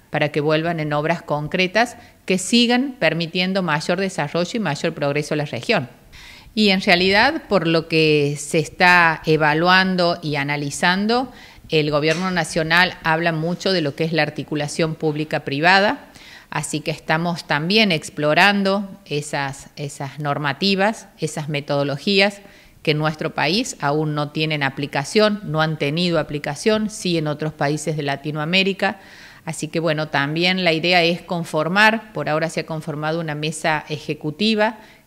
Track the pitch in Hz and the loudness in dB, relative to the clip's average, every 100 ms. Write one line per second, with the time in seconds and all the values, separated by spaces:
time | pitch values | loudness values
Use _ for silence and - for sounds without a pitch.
0 | _ 151 147 151 151 156 165 170 151 147 | _ -2 -2 0 0 0 0 -4 -2 -2
1 | 156 170 - 147 151 185 180 208 240 - | 0 -2 -4 -4 -2 -2 0 2 0 -4
2 | - - - 185 - 240 233 247 277 - | -20 -10 -2 -2 2 4 4 2 0 0
3 | 160 160 165 180 185 190 175 151 - 175 | 0 0 -2 -2 0 0 0 -2 0 -2
4 | 190 - 147 165 175 240 180 143 165 160 | -2 -4 -4 -2 -2 -2 -4 -2 -4 -2
5 | 143 143 151 151 147 117 - 208 123 - | -2 -2 -2 -4 -4 -6 -2 -2 -2 -12
6 | - - - - - 220 214 190 202 175 | -20 -20 -20 -20 -8 2 2 4 4 4
7 | 185 202 262 320 - 190 165 165 160 160 | 4 4 4 0 0 0 2 0 2 2
8 | 156 151 143 147 - 165 147 - 180 180 | 4 4 2 -2 -2 -2 -2 2 6 8
9 | 165 156 - 156 151 156 175 185 185 185 | 6 2 2 2 4 4 4 4 4 2
10 | 175 170 151 147 139 147 143 - 180 185 | 0 0 -2 -2 -2 -4 -4 0 0 2
11 | 214 240 262 - - - - 160 151 147 | 0 0 -2 -10 -20 -20 -2 0 2 2
12 | 156 160 185 180 156 170 160 170 180 - | 2 0 -2 -2 -2 -2 2 4 4 0
13 | 165 160 170 160 165 175 196 185 143 139 | 0 0 0 0 -2 -2 0 0 0 -2
14 | 160 160 151 151 135 151 147 - 160 156 | -2 0 0 -4 -6 -4 -4 -2 -2 -2
15 | 160 147 151 147 139 139 170 190 208 285 | -2 -2 -4 -4 -4 0 4 4 4 0
16 | - - - - - 147 147 156 160 151 | -10 -20 -20 -20 -10 -8 -6 -6 -6 -6
17 | - 160 170 170 - 147 165 214 214 156 | -2 -2 -2 -4 -4 -2 2 2 4 0
18 | - - 147 156 196 202 196 196 196 - | -4 -2 2 4 4 4 0 0 -4 -12
19 | - 147 147 147 139 135 - - 143 - | -8 -6 -4 -4 -6 -8 -16 -12 -10 -8
20 | 139 139 147 143 147 135 196 190 202 220 | -10 -6 -4 -2 -2 0 0 2 0 -2
21 | - - 156 165 151 147 143 143 143 139 | -10 -8 -6 -6 -6 -6 -2 -2 -2 -2
22 | 208 196 202 202 - - - - - 151 | 0 2 2 0 -14 -20 -20 -6 -2 0
23 | 156 156 165 - 143 202 254 - 143 151 | 0 -2 -6 -2 0 0 -4 -4 -2 0
24 | 151 151 147 160 156 151 135 139 139 147 | -2 -2 -4 -4 -2 -2 -2 -4 -6 -4
25 | 139 214 214 208 156 156 156 156 143 160 | 0 2 2 0 -4 -2 -2 0 -2 0
26 | 180 165 147 147 147 143 220 214 214 - | 0 0 -2 -6 -6 -4 0 0 -2 -4
27 | 180 165 151 147 156 - 143 151 170 156 | -2 -2 -2 -4 -6 -2 -2 -2 -4 -4
28 | 143 139 151 151 151 185 190 190 196 - | -4 -4 -6 -6 0 2 2 0 -2 -4
29 | - - - - - 160 151 165 165 151 | -14 -20 -20 -16 -12 -8 -6 -2 -2 -2
30 | 151 143 143 160 180 185 180 160 175 180 | -2 -2 -2 0 0 0 0 2 2 4
31 | 170 175 - 170 160 156 156 196 220 220 | 4 0 -4 -6 -4 -2 0 4 4 2
32 | - 151 147 156 160 165 160 160 160 151 | -4 -6 -2 -2 -2 -4 -6 -6 -6 -6
33 | 156 165 160 147 151 156 165 151 - 151 | -4 -4 -4 -4 -4 -2 -2 -2 -4 -8
34 | - 147 151 151 214 214 214 226 - - | -8 -6 -6 -2 0 2 0 -2 -14 -20